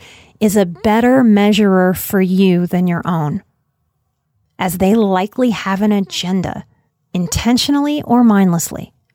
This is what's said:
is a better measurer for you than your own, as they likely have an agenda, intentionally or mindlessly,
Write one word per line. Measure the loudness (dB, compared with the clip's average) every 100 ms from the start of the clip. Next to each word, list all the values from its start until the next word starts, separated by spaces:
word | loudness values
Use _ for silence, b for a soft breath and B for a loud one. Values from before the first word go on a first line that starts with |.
| B B B -4
is | 0 0
a | -2
better | -2 -2 0 2 2
measurer | 4 4 2 2 2 2 2
for | -2 -2 -2
you | 0 2 2 2 0
than | -2 -2
your | -2 -4
own, | -4 -4 -6 -12 _ _ _ _ _ _ _ _ _ _ -8
as | -6 0
they | 2
likely | 2 2 0 -2 -2 -2
have | -2 -4 -2
an | 0
agenda, | 0 -2 -8 -4 -4 -4 -8 -16 _ _ _ _
intentionally | -6 -4 -2 0 0 0 0 -2 -4
or | 0 2
mindlessly, | 4 4 2 0 -6 -12 -16 _ _